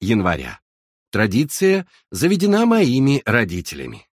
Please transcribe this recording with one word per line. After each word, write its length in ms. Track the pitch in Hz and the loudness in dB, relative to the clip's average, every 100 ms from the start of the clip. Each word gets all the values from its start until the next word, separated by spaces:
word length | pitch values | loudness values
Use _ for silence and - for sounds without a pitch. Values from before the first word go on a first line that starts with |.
января. 600 | 92 110 92 78 65 - _ _ _ _ _ | 0 0 2 -2 -6 -16 _ _ _ _ _
Традиция 760 | 98 110 104 151 - 190 190 180 _ _ | -2 0 0 -2 0 0 0 -4 _ _
заведена 540 | 95 160 196 202 202 | -2 0 2 2 2
моими 580 | 233 226 165 127 135 139 - | 2 2 2 2 2 0 0
родителями. 840 | 117 104 87 87 71 65 55 _ | 0 0 -4 -10 -12 -12 -14 _